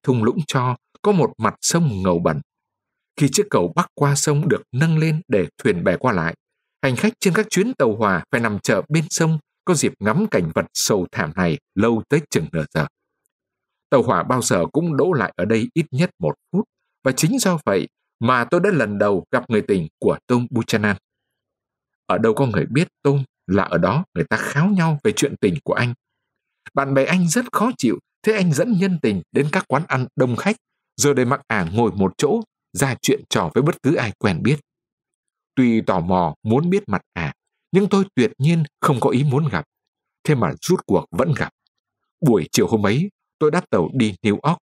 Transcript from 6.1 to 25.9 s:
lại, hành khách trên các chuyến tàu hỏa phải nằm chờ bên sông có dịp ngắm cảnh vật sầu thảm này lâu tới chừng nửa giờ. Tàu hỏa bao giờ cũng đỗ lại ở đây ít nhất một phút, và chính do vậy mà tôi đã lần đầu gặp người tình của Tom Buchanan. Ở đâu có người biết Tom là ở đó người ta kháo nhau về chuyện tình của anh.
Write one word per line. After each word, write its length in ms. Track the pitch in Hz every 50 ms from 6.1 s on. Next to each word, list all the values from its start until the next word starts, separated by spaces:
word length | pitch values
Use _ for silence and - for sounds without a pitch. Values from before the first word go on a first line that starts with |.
lại, 220 | 104 87 80 85 - - _ _ _ _ _ _ _ _
hành 140 | - 135 123
khách 160 | - - 220 - -
trên 140 | - 196 165
các 120 | 214 208 -
chuyến 240 | - 180 202 247 254
tàu 220 | - 139 113 104
hỏa 280 | 110 110 101 92 85 - -
phải 100 | - 120
nằm 180 | 117 110 104 95
chờ 240 | - - 110 - - -
bên 160 | 147 165 151 -
sông 280 | - - 165 160 160 151 - _ _ _ _
có 100 | - 175
dịp 180 | 139 127 98 - _
ngắm 260 | 101 107 110 180 220 -
cảnh 200 | - 101 85 80 -
vật 120 | 107 85 - -
sầu 320 | - - - 113 95 87 -
thảm 200 | - - 90 76 78
này 220 | 92 90 85 76 - - _ _
lâu 280 | 98 107 120 117 110 104 -
tới 120 | 143 165 147 -
chừng 160 | - 98 80 -
nửa 120 | - - 151 - -
giờ. 120 | 160 147 - - _ _ _ _ _ _ _ _ _ _ _ _ _ _ _ _ _ _ _
Tàu 120 | 190 240
hỏa 200 | 233 131 101 85
bao 200 | 82 - 127 127
giờ 220 | 113 - 107 90 82 80
cũng 240 | - - 175 170 147
đỗ 160 | 131 147 185
lại 200 | 175 123 95 - -
ở 80 | - 90
đây 240 | 104 113 110 110 - -
ít 120 | 165 156 -
nhất 200 | 131 131 180 - - _
một 160 | 170 147 - - _ _
phút, 120 | - 190 - - _ _ _ _ _ _ -
và 80 | 131
chính 260 | 127 - 156 165 269 254
do 200 | - 190 175 151 -
vậy 240 | 110 98 87 64 - _ _ _ _ _ _
mà 240 | 113 123 127 120 120
tôi 160 | - 175 175
đã 100 | 180 208
lần 280 | 190 139 110 104 104 101
đầu 260 | 104 104 101 87 - -
gặp 200 | - 123 - -
người 120 | 113 104
tình 260 | - - 101 90 80 78 - _
của 200 | - 95 76 - -
Tom 200 | - 123 120 123 -
Buchanan. 460 | 127 113 107 - 117 107 107 104 98 - - _ _ _ _ _ _ _ _ _ _ _ _ _ _ _ _ _ _ _ _
Ở 120 | - 92 87
đâu 160 | 110 113 110
có 120 | - 139
người 200 | 123 107 82 69 -
biết 180 | 113 147 175 - _ _
Tom 220 | - 143 139 139 131 - _ _ _
là 160 | - 95 101
ở 160 | 95 - - 85
đó 260 | 87 92 113 160 190 - _
người 100 | - 80
ta 120 | - -
kháo 320 | 214 - - - 139 170 208
nhau 300 | 208 180 165 165 151 143 -
về 80 | 107 -
chuyện 180 | - 147 - - -
tình 140 | - 98 82 71 -
của 80 | -
anh. 220 | - 110 120 120